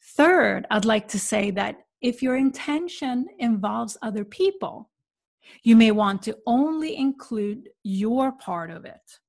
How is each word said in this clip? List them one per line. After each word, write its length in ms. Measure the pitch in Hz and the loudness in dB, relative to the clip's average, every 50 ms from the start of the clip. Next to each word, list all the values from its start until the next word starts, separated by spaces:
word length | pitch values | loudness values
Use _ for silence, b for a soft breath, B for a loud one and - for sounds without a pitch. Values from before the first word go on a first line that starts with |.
Third, 640 | _ - - - 285 330 370 359 262 208 196 190 196 - | _ -20 0 4 4 6 6 6 4 2 0 -2 -4 -2
I'd 140 | - 214 202 | -2 0 2
like 240 | 226 220 214 208 214 | 2 2 0 0 -2
to 100 | - 202 | -6 -6
say 320 | - - - 208 202 202 196 | -4 -2 -2 -2 -2 -2 -2
that 340 | 190 196 202 - - _ _ _ _ | -2 -4 -4 -6 -12 _ _ _ _
if 220 | - 247 240 247 - | -4 -4 -2 -2 -2
your 140 | 254 254 | -2 0
intention 880 | 262 269 269 269 - - - 294 302 339 349 - - - 269 247 247 254 339 - - | 2 0 0 0 -2 -6 -4 -4 -4 -4 -6 -10 -8 -8 -6 -4 -4 -6 -6 -8 -4
involves 580 | 254 233 226 202 190 208 208 226 233 220 - - - | -2 -2 0 0 -2 -4 -4 -4 -6 -8 -10 -10 -8
other 220 | 226 202 208 208 | -8 -6 -6 -8
people, 680 | 208 - - 370 392 392 392 - - - - 220 _ _ _ _ _ _ _ _ _ _ _ b b b b b | -8 -4 0 0 0 0 -2 -8 -10 -10 -12 -18 _ _ _ _ _ _ _ _ _ _ _ b b b b b
you 140 | 233 226 | 6 8
may 140 | 226 226 220 | 8 8 8
want 320 | 208 208 214 202 196 196 - | 6 4 2 0 0 -4 -6
to 160 | 220 214 - _ | -8 -10 -8 _
only 500 | - 233 247 277 311 320 311 311 311 320 | 0 2 2 2 2 0 -2 -4 -4 -4
include 720 | - 269 277 269 269 - - 240 214 208 208 208 - - - _ _ _ | -2 -2 -2 -2 -4 -8 -8 -6 -4 -4 -4 -6 -8 -12 -20 _ _ _
your 500 | 202 190 190 202 220 233 262 262 269 262 | -6 -4 -2 0 0 2 2 0 0 -2
part 380 | 262 - - 185 170 165 165 | -6 -10 -8 -8 -8 -8 -10
of 140 | 170 170 - | -12 -16 -16
it. 340 | - - - _ _ - - _ | -18 -20 -20 _ _ -20 -20 _